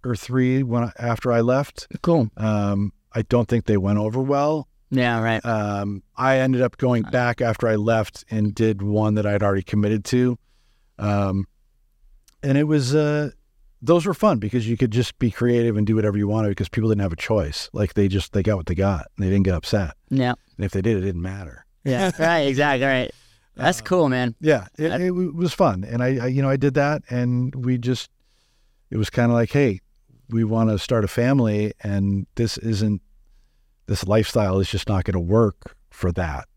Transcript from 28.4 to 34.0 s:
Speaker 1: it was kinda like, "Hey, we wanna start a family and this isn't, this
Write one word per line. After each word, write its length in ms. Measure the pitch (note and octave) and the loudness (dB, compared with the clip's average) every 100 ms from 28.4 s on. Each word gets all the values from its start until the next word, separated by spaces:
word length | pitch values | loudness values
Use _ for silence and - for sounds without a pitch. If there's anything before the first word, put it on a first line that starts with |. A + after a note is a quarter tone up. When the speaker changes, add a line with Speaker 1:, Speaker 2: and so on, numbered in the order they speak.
| _ _ _ _ _ | _ _ _ _ _
Speaker 1:
it 60 | G#2+ | -4
was 140 | G#2 | -2
kinda 220 | - A#2 | 0 2
like, 160 | A#2 A2+ | 2 2
"Hey, 300 | C#3+ C3+ F#2 _ _ _ _ _ | 2 0 -2 _ _ _ _ _
we 140 | A2+ | -2
wanna 340 | A2 A2+ A2+ G#2 | 0 2 2 0
start 260 | - A#2 | 0 0
a 40 | G2+ | 0
family 640 | - B2 C#3 A2+ G#2 G#2+ - | 0 2 2 2 0 -2 -6
and 440 | G#2 G2+ G2 G2 - - | -4 -2 0 -2 -4 -4
this 220 | A2+ - | -4 -2
isn't, 440 | A2+ G#2 G#2+ G#2 _ _ _ _ _ _ _ _ - | -4 0 0 -2 _ _ _ _ _ _ _ _ -6
this 180 | G2+ | -4